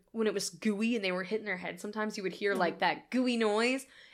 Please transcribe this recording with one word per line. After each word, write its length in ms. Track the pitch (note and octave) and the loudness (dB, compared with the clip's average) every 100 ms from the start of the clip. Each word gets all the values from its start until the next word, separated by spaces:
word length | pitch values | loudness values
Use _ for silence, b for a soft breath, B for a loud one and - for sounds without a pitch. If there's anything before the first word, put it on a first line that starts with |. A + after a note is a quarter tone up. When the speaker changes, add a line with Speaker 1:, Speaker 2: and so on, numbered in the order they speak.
| _ | _
Speaker 1:
when 160 | A3+ G#3+ | -2 0
it 80 | |
was 160 | G3 F#3+ | 0 -4
gooey 440 | D#3+ A3 G3+ A3+ A#3+ | -2 0 0 0 0
and 60 | |
they 80 | F#3 | 0
were 120 | F3+ | -2
hitting 220 | F#3 G#3+ G#3 | -2 -4 -2
their 100 | F3+ | -6
head, 240 | F3+ F3 | -6 -8
sometimes 380 | G#3 G#3+ G#3+ G#3+ | -6 -4 -4 -2
you 40 | |
would 120 | F#3 | -4
hear, 200 | F3+ G3+ | 0 0
like, 200 | G3 E3+ | 2 2
Speaker 2:
Mm-hmm. 60 | - | 2
Speaker 1:
that 300 | F3+ - - | 0 0 -2
gooey 280 | B3 B3+ A#3+ | 0 2 4
noise, 480 | A3 G#3 A#3 C4 - B B | 2 4 2 0 -4 B B